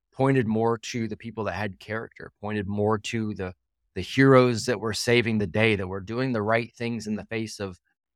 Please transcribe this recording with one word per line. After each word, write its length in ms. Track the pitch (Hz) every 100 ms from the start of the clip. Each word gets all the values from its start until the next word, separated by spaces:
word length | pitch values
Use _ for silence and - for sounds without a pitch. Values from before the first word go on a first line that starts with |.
| _
pointed 340 | - 135 135 107
more 300 | 107 113 113
to 320 | - 123 110
the 80 | 104
people 260 | 117 110 101
that 80 |
had 260 | 90 107 92
character, 520 | - 110 117 - - -
pointed 280 | 104 107 95
more 300 | 104 104 107
to 360 | - 117 107
the, 200 | 101 92 - _ _ _ 95
the 60 |
heroes 640 | 87 - 135 131 123 113 120
that 140 | 104
were 140 | 110
saving 440 | 107 - 120 113 110
the 100 | 98
day, 280 | 107 113 101
that 120 | 92
were 140 | 98
doing 320 | 92 117 131
the 80 | 113
right 320 | 104 117 117
things 340 | - 117 117 107
in 80 | 104
the 100 | 104
face 340 | 113 110 -
of, 180 | 98 90 _ _ _